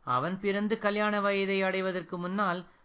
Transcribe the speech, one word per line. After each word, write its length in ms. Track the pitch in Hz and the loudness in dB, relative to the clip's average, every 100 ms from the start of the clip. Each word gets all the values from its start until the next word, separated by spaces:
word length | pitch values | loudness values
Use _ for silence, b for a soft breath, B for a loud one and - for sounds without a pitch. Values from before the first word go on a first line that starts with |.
அவன் 360 | - 123 151 185 | -2 0 0 -2
பிறந்து 380 | 196 196 208 220 | -2 0 0 0
கல்யாண 420 | 208 208 214 208 | 0 2 2 2
வயதை 420 | 202 196 196 196 | 2 2 2 2
அடைவதற்கு 560 | 190 190 190 185 180 180 | 2 0 0 -2 -4 -6
முன்னால் 480 | 175 196 202 175 175 b | -4 0 0 -2 -6 b